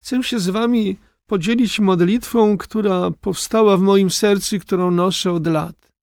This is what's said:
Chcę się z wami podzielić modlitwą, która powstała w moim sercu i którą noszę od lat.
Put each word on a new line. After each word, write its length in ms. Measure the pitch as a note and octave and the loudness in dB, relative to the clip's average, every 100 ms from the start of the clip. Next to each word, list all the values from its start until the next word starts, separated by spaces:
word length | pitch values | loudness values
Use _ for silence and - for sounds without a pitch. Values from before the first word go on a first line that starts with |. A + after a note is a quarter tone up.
Chcę 200 | - B3+ | -4 -4
się 160 | B3 A#3+ | -2 -2
z 100 | F3+ | -2
wami 500 | G3+ A#3 A#3+ G3+ G3 _ _ _ | -2 0 0 -2 -6 _ _ _
podzielić 540 | G3+ E3+ A#3 A3+ - | -4 0 0 0 0
modlitwą, 760 | G3 F3+ F3 A#3 - A#3 G#3+ G3+ | 2 2 2 0 -2 2 2 0
która 520 | - A3 G#3 F3+ F3+ | -4 -4 -2 -2 -4
powstała 640 | D#3 G3+ F3+ - A3 G#3+ F#3+ | -4 -6 -6 -2 2 4 4
w 40 | |
moim 300 | F#3+ G3 F#3+ | 4 4 2
sercu 460 | - G#3 G3+ - G3+ | 0 0 0 -2 -6
i 40 | |
którą 300 | - F#3 F3+ | -2 -2 0
noszę 420 | F3 F#3 - F#3 | 0 0 -2 -2
od 140 | F3 D#3+ | -2 0
lat. 460 | D#3+ E3 - _ _ | -2 -4 -14 _ _